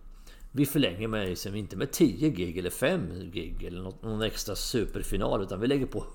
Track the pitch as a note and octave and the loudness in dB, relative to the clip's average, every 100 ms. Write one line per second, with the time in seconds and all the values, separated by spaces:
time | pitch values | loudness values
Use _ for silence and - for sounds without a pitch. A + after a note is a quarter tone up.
0 | - - - - - B2 C#3+ D#3 A#2 F2 | -16 -18 -18 -18 -4 2 4 6 4 2
1 | A2 G#2+ F#2+ F2 G2+ G#2 F#2+ F#2+ A2+ - | -2 0 0 -2 -4 -4 -6 -4 -2 6
2 | D#3+ F#2 D3+ F#2 F2 F2 F2 - C3+ F#3 | 6 6 2 2 0 -2 -2 0 2 2
3 | F#2 F2 F2+ F2+ E2 E2+ F2 F2 F#2 C3 | -2 -6 -8 -6 -6 -6 -6 -6 -8 -8
4 | A2+ G#2+ A2 - - F#2+ - B2 G2 G2+ | -4 0 0 0 -4 -4 0 0 0 -2
5 | - F#2+ G#2+ B2 F#2+ F#2+ A#2 C#3 B2+ - | -2 0 2 2 0 0 2 2 0 -4
6 | - | -4